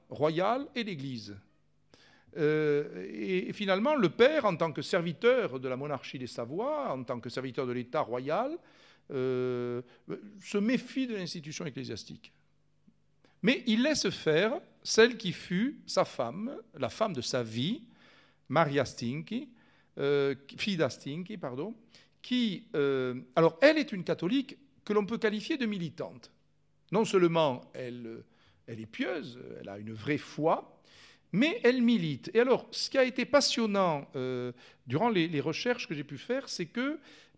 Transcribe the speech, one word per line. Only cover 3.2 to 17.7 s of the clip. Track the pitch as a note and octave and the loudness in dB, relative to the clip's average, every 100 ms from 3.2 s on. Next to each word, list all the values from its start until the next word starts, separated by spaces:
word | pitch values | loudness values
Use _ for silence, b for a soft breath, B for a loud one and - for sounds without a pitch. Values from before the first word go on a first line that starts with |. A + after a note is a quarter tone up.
| G3+ F#3 G3+ | -2 -2 -2
et | |
finalement, | - G3+ F#3+ B3+ D4+ | -4 0 2 2 4
le | F3 | 4
père, | - B3 D#4 | 6 6 6
en | A3 D#3+ | 2 2
tant | E3 | 0
que | C#3+ | -2
serviteur | C#3 F#3+ F3 C#3+ A#3 B3+ F3 C3 | -2 0 0 0 2 4 2 -2
de | C3 | -4
la | B2+ | -4
monarchie | D3 C3+ - C#3 | -4 -6 -8 -10
des | A#2+ | -8
Savoies, | - A#2 D#3+ C4 D4+ B3+ | -8 -6 -4 -4 -4 -4
en | C3 | -4
tant | A#2+ B2 | -6 -6
que | B2 | -6
serviteur | C3 C3 B2 B2+ | -6 -6 -4 -2
de | |
l'État | B2 B2 D#3 | -2 -2 -2
royal, | B2 B2 C3+ F3 C4+ E4+ b b b b - | -2 -4 -2 -2 -2 -6 b b b b -8
euh, | C3+ C3 B2+ B2+ B2 B2 A#2+ B2+ b - - G#3 - | -2 0 0 0 -2 -4 -6 -8 b -12 -12 -12 -18
se | - G3+ | -4 0
méfie | G#3+ C4 - C4 B3+ | 2 0 -2 -4 -4
de | G#3+ | -4
l'institution | E3+ F3 D3+ C#3+ E3+ | -6 -8 -10 -8 -8
ecclésiastique. | C3 A#2+ A2 - - - _ _ _ _ _ _ _ _ _ _ b | -8 -8 -10 -12 -18 -20 _ _ _ _ _ _ _ _ _ _ b
Mais | F#3 C4 - | 2 2 2
il | G#3+ | 2
laisse | C#4 C#4+ G3+ | 4 2 0
faire | - D#3+ D#3 G#3+ D#4+ - _ | -2 2 4 4 0 -8 _
celle | - - A#3 A#3 | 0 6 6 6
qui | F3+ | -6
fut | - - F3+ B3+ D#4+ - | -6 -2 0 0 -4 -4
sa | - | 0
femme, | E3+ - A#2 D#3+ A#3 D#4 - - | 0 0 -6 -4 -8 -10 -14 -6
la | A#2+ | -4
femme | - A3 | 0 -2
de | C#3 | -2
sa | A2 C3 | -2 -2
vie, | A#2 A2 D3+ | -2 -2 -2